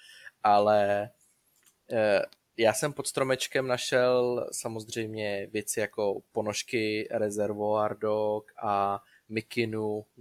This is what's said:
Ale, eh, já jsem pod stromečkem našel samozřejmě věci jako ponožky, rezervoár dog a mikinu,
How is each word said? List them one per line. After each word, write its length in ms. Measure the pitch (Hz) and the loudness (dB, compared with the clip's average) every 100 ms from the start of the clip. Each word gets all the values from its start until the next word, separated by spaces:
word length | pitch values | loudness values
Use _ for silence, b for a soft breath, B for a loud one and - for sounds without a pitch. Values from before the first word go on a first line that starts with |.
| B B B - | B B B -2
Ale, 680 | 107 104 104 104 101 101 104 - _ _ _ _ _ _ - | 4 6 6 6 4 2 -2 -10 _ _ _ _ _ _ -4
eh, 300 | 117 107 98 - _ _ - | 0 4 2 0 _ _ 2
já 160 | 110 | 2
jsem 200 | - 151 | 4 -2
pod 140 | 139 - | -4 -6
stromečkem 600 | - 131 127 - 135 131 | -2 0 0 -2 -2 -2
našel 800 | 123 - 131 127 127 123 120 - | -2 0 2 4 4 2 -2 -4
samozřejmě 960 | - 120 110 107 117 110 110 104 101 98 | -8 -8 -8 -8 -8 -6 -4 -4 -4 -6
věci 280 | 107 - - | -6 -4 -4
jako 420 | 104 - 101 98 - | -4 -2 -2 -2 -6
ponožky, 760 | 110 104 101 - 117 107 107 - | -4 -4 -4 -4 -2 0 -2 -4
rezervoár 880 | 113 107 104 104 104 104 107 107 104 | -2 -2 -2 -4 -2 0 0 0 -2
dog 540 | 107 107 107 107 - - | -2 0 -2 -4 -6 -8
a 400 | 107 101 101 101 b b - | -2 0 0 -2 b b -8
mikinu, 800 | 110 - 120 113 110 107 107 - - | -8 -4 -4 -2 -2 -4 -4 -8 -16